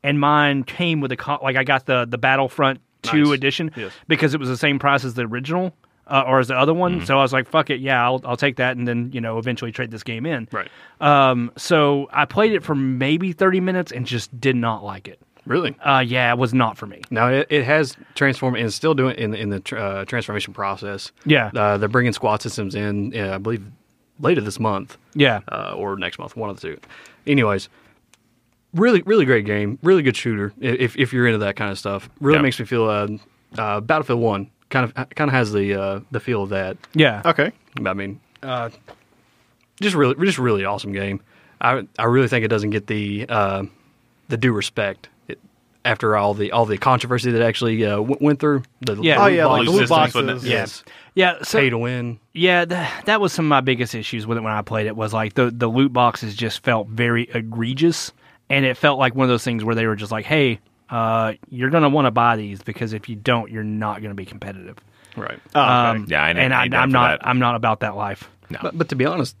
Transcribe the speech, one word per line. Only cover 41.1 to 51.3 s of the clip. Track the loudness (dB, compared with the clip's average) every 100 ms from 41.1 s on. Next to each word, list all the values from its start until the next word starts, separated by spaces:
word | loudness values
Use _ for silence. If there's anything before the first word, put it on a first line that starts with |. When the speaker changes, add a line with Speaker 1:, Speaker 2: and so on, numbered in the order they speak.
| -6 _ _ _ _
Speaker 2:
I, | 0 0 -4 -2
I | 2
really | 4 2
think | 0 0
it |
doesn't | 0 0
get | -4 -4
the, | -4 -4 -6 -4
uh, | 0 0 -2 -6 _ _ _ _ _ -8
the | -2
due | 0
respect | 0 -4 -4 -4 -6 -18 _ -18
it, | -18 _ _ _ _ -2
after | 0 2 2
all | 2
the, | 0 -2
all | 0 0
the | 0
controversy | 2 0 0 -2 0
that | 2
actually, | 2 0 -2 0 0
uh, | 0
w-, | -2 2
went | 2 2
through. | 2 0 -4 _
The | -4 0
Speaker 1:
Yeah. | 2 6
Speaker 4:
Oh, | 6
Speaker 2:
loot | 6
Speaker 4:
yeah, | 4
like, | 4 4
Speaker 2:
boxes. |
Speaker 4:
loot | 4
Speaker 3:
Loot | 4
systems, | 4 4 2
wasn't | 0
it? |
Speaker 4:
boxes. | -2 -2
Speaker 1:
Yeah. | -2
Speaker 2:
Yes. | -4 -12 -20 -20 -6
Speaker 1:
Yeah, | 2 2